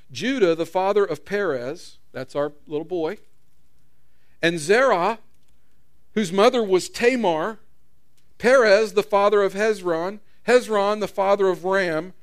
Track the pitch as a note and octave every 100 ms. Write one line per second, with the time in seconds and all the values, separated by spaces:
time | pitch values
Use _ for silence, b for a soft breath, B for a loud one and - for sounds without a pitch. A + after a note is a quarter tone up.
0 | b B2 G#3 C4+ F#3 E3 E3 F#3 F#3+ G#3
1 | F#3+ D3+ - G3+ G3 C3 A#2+ F3 - -
2 | - B2 C3 D3 D3 D3 - D3 E3 F3+
3 | D#3+ G#3+ - - - - - - - -
4 | - - - - E3 F3 D3 A3 C4 F#3+
5 | F3+ A3+ - - - - - - - -
6 | - - G3 F#3+ A3 B3 G#3+ F#3 - -
7 | A#3+ C4 G3+ D#3+ F#3 A3 - - - -
8 | - - - - A3 C4+ A3 G3 A3 F#3+
9 | - G3 G3+ G#3 G3 F#3+ A3 G#3 F3+ D#3+
10 | F3+ G#3 - - - B3 G#3 G#3+ G3+ G#3+
11 | G3 - G3 G3+ F#3+ E3+ F3 F#3+ F3+ D#3
12 | F3+ -